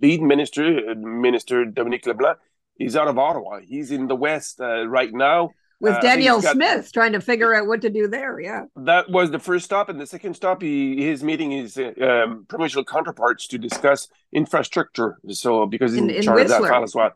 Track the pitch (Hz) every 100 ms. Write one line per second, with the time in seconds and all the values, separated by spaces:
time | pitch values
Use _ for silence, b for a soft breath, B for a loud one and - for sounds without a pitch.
0 | 143 165 151 143 147 - 156 156 110 113
1 | 110 117 123 120 - 123 117 107 120 123
2 | 120 110 143 165 _ _ _ - 131 143
3 | 151 127 143 160 98 101 95 139 135 139
4 | 131 127 147 156 - - 123 113 113 127
5 | 131 113 139 170 170 - _ _ 214 233
6 | 247 254 254 233 185 254 339 247 - 233
7 | 226 208 - 233 226 220 208 226 226 214
8 | 208 247 269 240 170 214 - - 135 180
9 | - 180 175 151 - 180 - 202 202 156
10 | 143 175 202 170 190 185 170 143 135 135
11 | 143 147 151 156 151 139 117 123 127 107
12 | 127 120 113 113 98 - 160 135 131 156
13 | 160 143 120 - - 123 117 - 143 139
14 | - _ _ 147 156 160 139 180 - -
15 | 113 - - 95 127 113 104 117 127 120
16 | 135 - 208 - - - 185 127 113 120
17 | 110